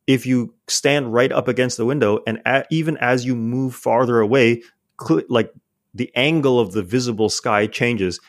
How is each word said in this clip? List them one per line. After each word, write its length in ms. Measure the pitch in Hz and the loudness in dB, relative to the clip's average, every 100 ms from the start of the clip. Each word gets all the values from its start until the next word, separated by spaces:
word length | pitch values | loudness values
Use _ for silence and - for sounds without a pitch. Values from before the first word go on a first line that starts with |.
| - | 0
if 200 | 131 127 | 0 0
you 280 | 127 117 - - | -2 -2 -10 -8
stand 460 | - 139 143 123 | -2 0 0 0
right 180 | 120 135 | 0 2
up 160 | - 120 | 0 -2
against 300 | 110 127 - | -2 -2 -2
the 80 | 113 | -2
window 360 | 147 104 104 - | 2 2 2 -2
and 140 | 113 117 | -4 0
a-, 200 | 135 - | -2 0
even 280 | 160 160 151 | -2 -2 -2
as 280 | 120 127 123 | 0 0 0
you 100 | 120 | -4
move 380 | 113 123 131 | -4 -4 -4
farther 460 | 123 117 117 123 117 | -4 0 0 2 2
away, 420 | 107 135 117 117 - _ _ - | 2 4 4 2 -4 _ _ -10
cl-, 220 | - 160 - | -2 -2 2
like, 240 | 120 107 - _ _ _ | 0 0 -8 _ _ _
the 180 | - 127 123 | -10 -4 0
angle 440 | 143 160 135 123 | 0 2 2 2
of 140 | 101 | 0
the 80 | 107 | -4
visible 480 | 90 127 123 107 107 | -2 -2 -2 -2 -2
sky 380 | - 123 104 110 | -2 0 0 0
changes, 520 | - 120 113 92 87 | -2 -2 -2 -4 -6